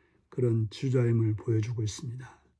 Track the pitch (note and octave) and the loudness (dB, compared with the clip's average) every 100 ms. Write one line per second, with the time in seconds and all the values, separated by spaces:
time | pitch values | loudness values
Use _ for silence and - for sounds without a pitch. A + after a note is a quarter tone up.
0 | _ _ _ - B2 A2+ G#2+ - C#3 B2+ | _ _ _ 0 2 2 0 -2 0 2
1 | A#2+ A2+ A2+ G#2+ - A2 G#2+ A2 G#2 - | 4 4 2 0 0 0 0 -2 -4 -4
2 | B2 B2+ B2 - _ _ | -10 -10 -14 -18 _ _